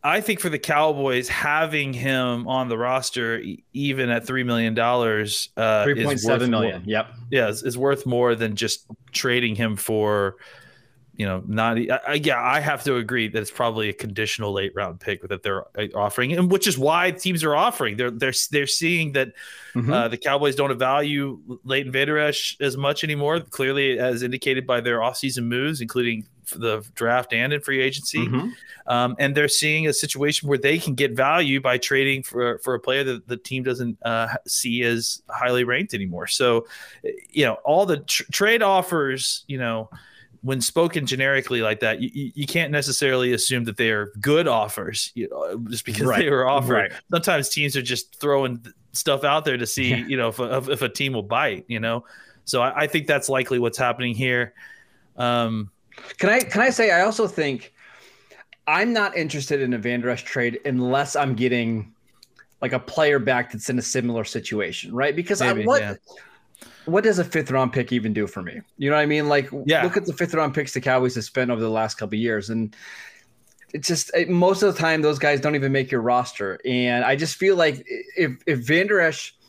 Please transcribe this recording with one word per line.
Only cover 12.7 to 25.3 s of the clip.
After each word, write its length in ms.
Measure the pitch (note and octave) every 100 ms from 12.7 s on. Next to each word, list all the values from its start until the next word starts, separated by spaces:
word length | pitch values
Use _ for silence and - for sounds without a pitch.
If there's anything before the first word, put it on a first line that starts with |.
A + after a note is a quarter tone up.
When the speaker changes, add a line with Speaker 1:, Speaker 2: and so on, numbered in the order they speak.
| C#3
Speaker 1:
to 140 | - B2+
agree 300 | A2+ B2 A2
that 140 | A2
it's 80 | G2+
probably 400 | - A#2+ A2 G#2+
a 40 |
conditional 580 | - A2 G2+ G#2+ - G#2
late 220 | G2 F#2+ G2+
round 240 | F#2+ E2+
pick 280 | - G2 F#2
that 140 | G2
they're, 240 | G#2 G2 - -
uh, 80 | G#2 G#2
offering, 380 | G2+ - B2+
and 180 | E3+ F3+
which 160 | F#3+ G3
is 100 | C3+
why 320 | C#3+ E3 F3+
teams 340 | F#3 F#3 F3
are 120 | D#3 D3
offering. 420 | A3 A#3 A#2+ G#2
They're, 140 | B2
they're, 220 | A#2 C3 A#2+ -
they're 160 | D3 C#3
seeing 460 | - E3 F3 D#3
that, 200 | C#3 C3 - - - -
Speaker 2:
Mm-hmm. 180 | B2 A#2+
Speaker 1:
uh, 160 | B2+ A#2
the 100 | A#2+
Cowboys 380 | C#3+ C#3+ C#3+ C3+
don't 220 | C#3 B2
value 640 | C3 C#3+ D3 C#3+ C#3 F#2+ D#2 B2
Leighton 280 | C3 C3+ C3+
Vander 280 | C3 C#3+ D3+
Esch 360 | D3+ D3 - -
as 180 | C#3 C3
much 260 | C#3 D3
anymore, 360 | D#3 D3 C#3+ E3
clearly 580 | D#3 - C3+ C#3 C#3 A#2+
as 240 | B2 A#2+
indicated 460 | B2 B2+ C#3+ C3 B2+
by 140 | A#2+
their 180 | A#2+ A#2
offseason 460 | A2+ B2 C3+